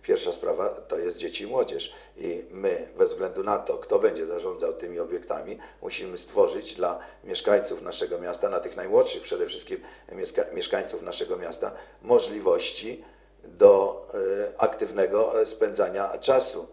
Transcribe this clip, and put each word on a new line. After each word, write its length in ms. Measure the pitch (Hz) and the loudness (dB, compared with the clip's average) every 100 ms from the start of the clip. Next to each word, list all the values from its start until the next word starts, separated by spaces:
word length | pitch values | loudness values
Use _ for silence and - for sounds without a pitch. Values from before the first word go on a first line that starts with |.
pierwsza 300 | - 95 87 | 0 0 0
sprawa 360 | 85 87 82 104 | -4 -2 0 -2
to 280 | 104 - 82 | -4 -6 -4
jest 200 | 87 87 | -4 -4
dzieci 260 | 85 - | -8 -8
i 40 | 101 | -2
młodzież. 460 | 127 110 69 - - - - | 0 0 -4 -8 -12 -20 -8
I 260 | 90 85 85 | -6 -6 -8
my, 360 | 92 98 90 - - | -4 -2 -2 -6 2
bez 140 | 92 | 2
względu 320 | 90 92 95 | 2 -4 -4
na 140 | 98 104 | -2 -2
to, 200 | - - | -2 -6
kto 220 | - 98 | 2 4
będzie 260 | 104 80 | 4 2
zarządzał 480 | 82 87 90 90 82 | -4 -4 -6 -4 -4
tymi 260 | - 87 85 | -4 -8 -6
obiektami, 580 | 82 87 - 76 76 107 - - | -4 -6 -6 -6 -6 -12 -16 -14
musimy 360 | 95 - 95 90 | -10 -8 -8 -10
stworzyć 560 | - 104 90 95 - | -2 4 4 2 -8
dla 260 | - 90 87 - - | -2 -2 -2 -12 -18
mieszkańców 580 | - 87 104 101 - 85 | -6 -2 4 4 2 -6
naszego 380 | 87 85 90 87 | -6 -6 -4 -4
miasta, 300 | 87 85 101 | -6 -2 0
dla 100 | 92 | 0
tych 160 | 92 | -4
najmłodszych 460 | 92 92 113 127 - | -8 2 4 4 -2
przede 260 | - - 107 | -6 -4 -4
wszystkim 340 | 92 - - - - - | -6 -10 -10 -10 -20 -16
mieszka-, 420 | 92 92 - - | -8 -4 -2 -2
mieszkańców 480 | 92 - 98 90 - | -4 -2 -2 -4 -8
naszego 360 | 90 85 - 92 | -8 -6 -4 -4
miasta, 340 | 85 80 98 - - - | -6 -4 -6 -6 -18 -16
możliwości 1000 | 107 120 - 107 92 82 - - 107 - - - _ _ | 4 4 4 0 2 2 0 -6 -10 -10 -16 -20 _ _
do, 640 | - 90 101 98 98 98 - | -20 8 10 10 6 -2 -8
e, 480 | 101 95 98 104 - | -4 -2 -2 -4 0
aktywnego, 800 | 110 - 104 98 92 101 110 113 | 0 0 -4 2 2 4 2 2
e, 40 | |
spędzania 720 | 110 - 107 101 92 98 98 - | 0 2 0 2 0 0 -4 -2
czasu. 500 | - 131 - - - | 4 4 2 -4 -12